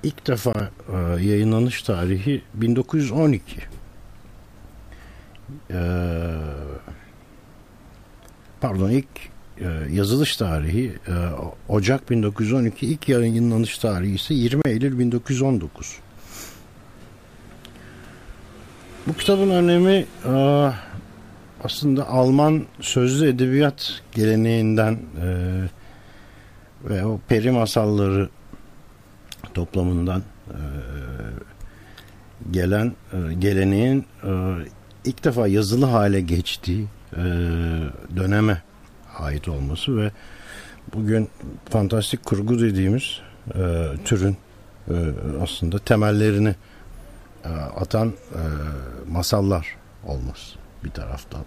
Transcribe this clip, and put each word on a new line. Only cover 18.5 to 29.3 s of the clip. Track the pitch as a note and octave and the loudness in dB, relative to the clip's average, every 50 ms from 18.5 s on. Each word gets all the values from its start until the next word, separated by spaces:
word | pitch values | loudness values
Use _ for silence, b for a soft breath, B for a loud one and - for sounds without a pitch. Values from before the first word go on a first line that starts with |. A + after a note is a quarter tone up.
| - - - - - - - - - - - | -20 -20 -20 -20 -20 -20 -20 -20 -20 -10 -6
Bu | - D#3+ | -6 -4
kitabın | - - - G3+ F#3+ G3 G3 | -2 2 2 4 4 4 4
önemi, | F#3 F3 F3 F3 F3 F3 F3+ F#3+ G3 G3 D3+ - - - - | 4 4 6 6 6 6 6 6 6 4 2 -2 -8 -8 -2
e, | B2+ C3 C3+ C3+ C#3 C#3+ C#3+ C#3+ C#3 B2 G2 B B B B B - - - - - - - - - - - - | 0 2 4 4 4 6 4 4 2 0 -2 B B B B B -16 -20 -20 -20 -20 -20 -20 -20 -20 -20 -10 -8
aslında | - - - D3+ D3 C3+ C3+ C#3+ | -8 -6 -2 0 2 2 2 0
Alman | - - B2+ B2+ B2+ C3+ C#3 D3 D#3 D#3 D#3 D3+ - - - | 0 2 4 4 6 6 6 6 6 4 2 0 -6 -12 -10
sözlü | - - - B2+ B2 B2+ C3 C#3+ D#3+ | -8 -2 2 2 4 4 4 4 4
edebiyat | D3 B2+ B2 C3 B2+ C3 C#3 D3+ C#3+ C#3 - - - - - - - | 4 4 4 2 4 4 4 4 4 2 -2 -8 -8 -8 -10 -14 -8
geleneğinden, | - A2 G#2+ A2 A2 A2 A2+ A2+ A2+ A2+ A2 A2 A2 A2 A2 A2 A2+ A2+ - - - D#2 | -2 2 4 4 4 4 4 4 4 4 4 4 4 4 4 2 2 -2 -6 -10 -8 -6
e, | E2+ F2+ F2+ F2+ F2+ F#2 F#2 F#2 F#2 F2 - B B B B B B B B B B B B B B B B B B B B - - | -4 -2 -2 -2 -2 -2 -2 -2 -2 -4 -6 B B B B B B B B B B B B B B B B B B B B -16 -8
ve | - G#2 F#2+ F#2 | -4 -4 -2 -2
o | A2 A2 G2+ - | -2 -4 -4 0
peri | - B2 A2 G#2+ B2+ | 2 2 4 4 4
masalları | B2+ A#2+ A2+ G2+ - A#2 A2 G#2 G#2 G2+ G2+ G2 F#2+ G2 G2 F#2 - - - - - - - - - - - - - - - - - - - - | 4 4 2 2 2 2 2 4 2 2 2 4 4 2 0 0 -4 -16 -20 -20 -20 -20 -20 -20 -20 -20 -20 -20 -20 -20 -20 -20 -20 -20 -20 -20